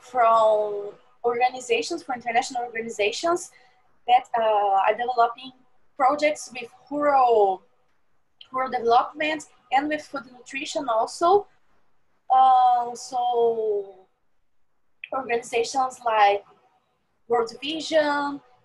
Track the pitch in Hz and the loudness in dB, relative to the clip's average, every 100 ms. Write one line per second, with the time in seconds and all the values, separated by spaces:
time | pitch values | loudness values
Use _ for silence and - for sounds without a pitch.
0 | - 254 226 226 220 214 208 208 202 - | -8 2 4 6 4 4 0 -6 -10 -16
1 | _ _ 240 233 247 254 - 233 285 339 | _ _ -2 0 0 -2 -2 -2 -2 -8
2 | - 247 233 226 262 254 240 320 226 - | -8 -10 -2 -2 -2 -6 -8 -8 -10 -2
3 | 208 466 339 349 - _ _ _ _ _ | -2 -2 -2 -2 -4 _ _ _ _ _
4 | - 247 - 233 220 214 202 196 196 214 | 2 2 2 -2 0 2 2 2 2 0
5 | 240 254 - - 262 - _ _ _ _ | -2 0 0 0 -16 -20 _ _ _ _
6 | 262 294 294 302 - 247 233 _ _ 285 | 0 2 0 -2 -10 -14 -16 _ _ -4
7 | 294 269 247 220 202 185 _ _ _ _ | 2 4 4 4 4 0 _ _ _ _
8 | _ _ _ _ - 254 262 247 233 233 | _ _ _ _ -12 -6 -4 -2 2 2
9 | 294 294 302 311 - _ _ 262 294 302 | 2 -4 -4 -4 -10 _ _ -2 -2 -6
10 | - 277 233 254 - 269 302 330 277 220 | -8 -14 -14 -20 -14 -12 -8 -8 -2 -2
11 | 233 - 339 403 403 _ _ _ _ _ | -2 -2 2 2 0 _ _ _ _ _
12 | _ _ _ 262 262 254 254 247 240 240 | _ _ _ 4 6 6 4 2 -2 -10
13 | - 254 247 240 233 226 220 208 196 185 | -10 -4 -2 0 0 0 -2 -4 -6 -16
14 | 190 _ _ _ _ _ _ _ _ _ | _ _ _ _ _ _ _ _ _ _
15 | - 262 262 233 - 233 233 269 262 - | -10 -10 -4 -6 -4 -4 -4 -2 -4 -4
16 | - 220 202 202 - _ _ _ _ _ | -2 4 4 2 -4 _ _ _ _ _
17 | _ _ _ 233 233 233 285 320 294 311 | _ _ _ -2 -2 -6 -10 -8 -2 0
18 | 294 285 277 285 _ _ | 2 0 -4 -8 _ _